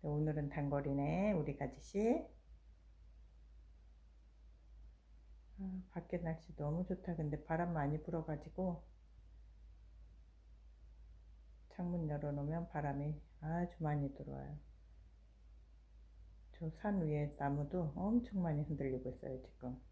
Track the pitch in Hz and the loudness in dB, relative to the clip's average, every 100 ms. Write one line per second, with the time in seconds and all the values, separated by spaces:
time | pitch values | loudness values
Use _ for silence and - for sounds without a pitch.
0 | 156 147 156 151 143 - 143 143 139 139 | 2 4 4 4 2 2 2 4 4 2
1 | 143 165 202 190 147 - - - - 196 | 4 4 4 4 2 0 -2 -4 -4 4
2 | 220 285 - - - - - - - - | 6 6 2 -12 -20 -20 -20 -20 -20 -20
3 | - - - - - - - - - - | -20 -20 -20 -20 -20 -20 -20 -20 -20 -20
4 | - - - - - - - - - - | -20 -20 -20 -20 -20 -20 -20 -18 -18 -20
5 | - - - - - - 190 185 185 180 | -20 -20 -20 -20 -18 -6 -4 -4 -6 -8
6 | 170 175 165 160 - - 147 160 180 185 | -2 0 0 -2 -4 -2 0 2 0 -2
7 | - 160 151 147 - 165 175 165 143 156 | 0 0 2 0 2 2 4 4 4 2
8 | 156 165 156 151 - - 185 165 - - | 0 -2 0 -2 -4 0 0 0 -8 -20
9 | - - - - - - - - - - | -20 -20 -18 -18 -18 -18 -18 -18 -20 -18
10 | - - - - - - - - - - | -18 -18 -20 -20 -20 -20 -20 -20 -20 -18
11 | - - - - - - - - 175 175 | -18 -18 -18 -20 -18 -20 -14 -2 0 2
12 | 156 147 147 143 143 160 170 151 143 139 | 2 2 2 2 2 0 0 0 2 2
13 | 143 151 - - 156 170 175 - 156 147 | 0 -2 -6 -6 0 2 2 2 2 4
14 | 139 - 143 135 135 147 - - - - | 2 -2 -6 -6 -6 -8 -10 -18 -18 -20
15 | - - - - - - - - - - | -20 -20 -20 -20 -20 -20 -20 -20 -20 -20
16 | - - - - - - 160 - 208 196 | -20 -18 -18 -18 -18 -6 -6 -2 2 4
17 | 156 151 147 - 143 143 143 185 160 151 | 4 4 2 2 2 2 2 2 0 2
18 | 190 240 240 202 170 147 151 147 135 131 | 4 4 4 2 4 4 2 2 2 2
19 | 131 127 - 127 - - 127 127 - | -2 -4 -4 -6 -8 -8 -6 -6 -10